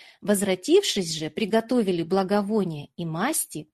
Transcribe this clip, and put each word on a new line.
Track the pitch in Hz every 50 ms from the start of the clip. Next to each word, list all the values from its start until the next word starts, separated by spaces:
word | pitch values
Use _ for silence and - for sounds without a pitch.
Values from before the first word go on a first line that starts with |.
| - - - _
Возвратившись | - - 208 185 202 196 185 180 - 285 330 403 403 - - 202 175 165 160
же, | 156 156 151
приготовили | - 202 220 185 214 226 226 226 254 247 214 190 180 170 165
благовония | 165 190 196 190 185 202 208 202 196 220 214 190 175 160 147 143 - _
и | - 170
масти, | 160 156 165 208 285 311 - - - - 151 - _